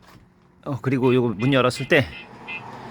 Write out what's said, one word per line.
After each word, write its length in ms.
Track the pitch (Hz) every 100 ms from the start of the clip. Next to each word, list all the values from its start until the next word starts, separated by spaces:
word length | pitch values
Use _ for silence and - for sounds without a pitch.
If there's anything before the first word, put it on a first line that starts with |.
| - - _ _ _ _
어, 160 | 143 135
그리고 320 | 131 127 127
요거 180 | 127 120
문 220 | 98 123
열었을 360 | 135 123 - 131
때, 180 | 160 - - - - - - - - -